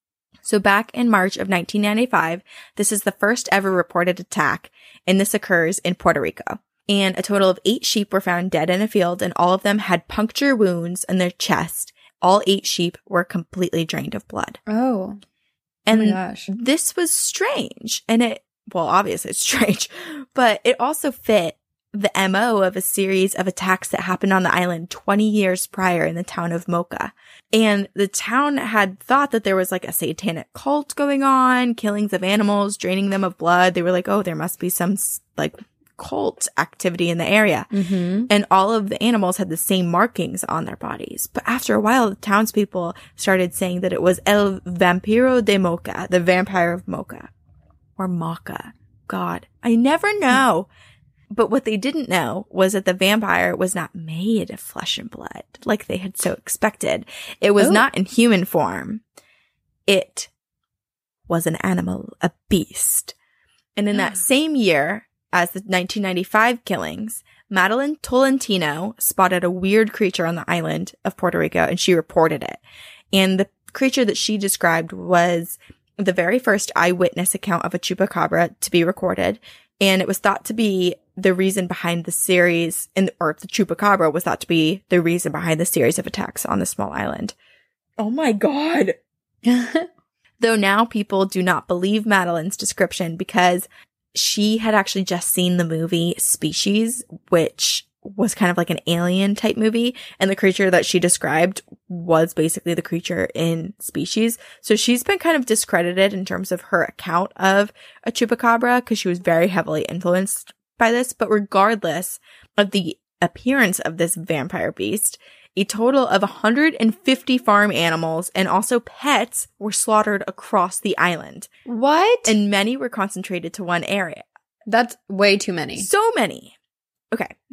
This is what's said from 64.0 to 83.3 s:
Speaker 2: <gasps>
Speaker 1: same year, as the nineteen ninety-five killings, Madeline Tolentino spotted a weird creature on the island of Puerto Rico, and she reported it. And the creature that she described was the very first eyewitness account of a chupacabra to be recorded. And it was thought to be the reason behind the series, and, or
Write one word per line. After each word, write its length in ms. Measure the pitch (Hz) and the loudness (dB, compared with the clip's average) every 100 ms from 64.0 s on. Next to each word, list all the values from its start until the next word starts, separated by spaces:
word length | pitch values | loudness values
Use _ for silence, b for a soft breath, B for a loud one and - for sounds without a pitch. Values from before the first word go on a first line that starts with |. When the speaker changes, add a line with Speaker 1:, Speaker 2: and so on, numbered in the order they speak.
| 185 - | -2 -2
Speaker 2:
<gasps> 140 | - | 0
Speaker 1:
same 220 | 269 320 294 | 2 2 2
year, 520 | 202 151 147 214 - _ _ | 2 2 0 -4 -12 _ _
as 200 | 180 175 | -2 -2
the 120 | 190 202 | -4 -4
nineteen 340 | 185 185 214 | -4 -2 -4
ninety-five 640 | 190 180 185 214 233 240 - | -4 -4 0 2 2 0 -4
killings, 580 | 170 80 82 214 - - b b | -6 -6 -8 -10 -12 -18 b b
Madeline 500 | 196 185 233 285 302 | 0 2 0 -2 -6
Tolentino 1000 | - 247 269 269 - 190 156 147 196 - | -2 2 4 2 0 0 0 -4 -6 -6
spotted 460 | - - 185 185 | -4 2 2 2
a 80 | 175 | 0
weird 420 | 185 190 208 220 | 0 2 4 2
creature 320 | - 190 - 165 | 0 -2 0 -2
on 80 | 170 | -4
the 100 | - | -4
island 440 | 175 160 156 180 - 190 | -2 -2 -4 -6 -8 -8
of 100 | - | -4
Puerto 200 | 180 170 | -2 0
Rico, 220 | 156 85 | 0 0
and 200 | 80 180 | 0 0
she 140 | - | 2
reported 480 | 170 - 170 160 151 | 2 2 2 2 0
it. 140 | - - _ B B B B | -8 -14 _ B B B B
And 260 | 190 190 190 | 2 2 2
the 100 | 196 _ - | -2 _ -12
creature 320 | - 269 269 226 | 0 0 2 0
that 120 | 208 | 0
she 200 | - 214 | -2 -2
described 540 | 196 - 175 165 165 | -2 0 0 0 -2
was 640 | 185 175 175 175 170 170 - b b _ - | -8 0 2 4 0 -4 -12 b b _ -6
the 160 | 196 | -2
very 260 | 180 170 247 | 0 2 2
first 320 | 247 202 - - | 2 0 0 0
eyewitness 600 | 175 180 175 170 180 - | 2 2 0 0 -4 -4
account 300 | - 170 - | -2 -2 -2
of 100 | 175 | -4
a 40 | |
chupacabra 760 | - 185 196 175 160 165 170 - | -4 -2 -2 0 0 2 0 -2
to 100 | - | 0
be 120 | 175 | 2
recorded. 560 | 165 185 - 185 175 214 B B B - | 2 0 -2 -2 -2 -4 B B B 0
And 200 | 196 190 | 2 2
it 60 | 190 | 0
was 100 | 190 | 0
thought 260 | 208 196 - | 0 -2 -4
to 80 | |
be 420 | 220 220 190 180 - _ - | -2 0 2 0 -2 _ -2
the 180 | 190 | 0
reason 340 | 185 190 196 180 | 2 2 0 -4
behind 360 | 180 170 170 165 | -4 -4 -4 -4
the 60 | |
series, 800 | - - 180 175 170 170 - - - | -4 2 4 4 2 0 -4 -4 0
and, 160 | 190 - | 0 0
or 160 | 160 | -4